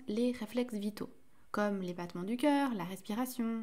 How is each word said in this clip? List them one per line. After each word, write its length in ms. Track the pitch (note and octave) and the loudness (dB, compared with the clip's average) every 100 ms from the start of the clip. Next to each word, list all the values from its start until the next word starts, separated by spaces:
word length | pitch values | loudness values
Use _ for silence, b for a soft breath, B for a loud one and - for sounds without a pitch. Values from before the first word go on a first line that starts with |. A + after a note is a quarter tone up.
| - | -2
les 240 | G#3+ B3 | 2 2
réflexes 400 | B3 G#3+ B3 B3 | 0 -2 -2 0
vitaux, 360 | G#3 G#3 G#3 - - b b - | -2 -2 -4 -8 -10 b b -4
comme 300 | - G#3 G3 | 0 2 0
les 120 | F3+ | -2
battements 320 | F3+ F3 F3 F#3+ | -4 -6 -4 -2
du 100 | B3 | 4
cœur, 380 | D4+ C#4+ C#4 | 6 6 4
la 100 | A3 | 0
respiration, 800 | F3 F#3+ - G#3+ B3+ B3 A3+ A3+ | -4 -6 -4 -2 -2 -2 0 -2